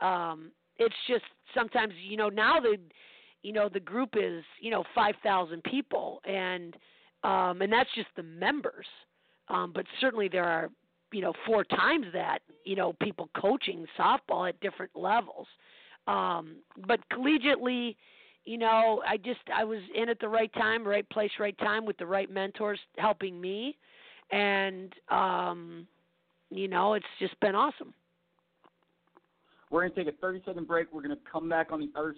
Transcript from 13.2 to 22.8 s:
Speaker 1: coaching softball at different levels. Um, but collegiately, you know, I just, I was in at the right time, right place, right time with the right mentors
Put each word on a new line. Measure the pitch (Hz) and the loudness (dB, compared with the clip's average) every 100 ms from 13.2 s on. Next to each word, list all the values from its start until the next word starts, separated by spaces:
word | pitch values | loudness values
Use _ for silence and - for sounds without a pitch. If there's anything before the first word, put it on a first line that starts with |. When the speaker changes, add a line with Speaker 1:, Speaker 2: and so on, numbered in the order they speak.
| - | -8
Speaker 1:
coaching | - 196 262 - 175 160 - | 0 2 2 -2 -6 -10 2
softball | 185 269 - 170 180 | 4 4 0 -2 -2
at | 170 | -4
different | 196 - - | -6 -6 -12
levels. | 156 151 226 190 - - _ _ - - - - | -4 2 2 0 -14 -16 _ _ -20 -20 -10 -2
Um, | 196 185 170 160 - _ - 190 | 0 0 -2 -6 -18 _ -10 0
but | 233 - | 0 0
collegiately, | 240 262 311 262 269 247 247 240 - _ - - _ | -2 2 4 4 2 2 0 -2 -8 _ -20 -20 _
you | - 233 | -10 0
know, | 226 226 226 214 214 | 4 6 6 4 0
I | 220 | -2
just, | 196 240 - | -2 -6 -2
I | - | -2
was | 220 220 185 | -2 -4 -4
in | - 233 | -2 0
at | 226 | 0
the | 220 | 0
right | 226 220 | 0 0
time, | - 220 226 208 | 0 0 2 2
right | 208 208 | 0 0
place, | 220 208 - | -2 -2 -2
right | 208 196 | -4 0
time | 208 214 | 0 0
with | 214 196 | -2 -6
the | 170 | -2
right | 196 196 | -2 0
mentors | 190 196 - 208 202 | -4 -4 -2 -4 -4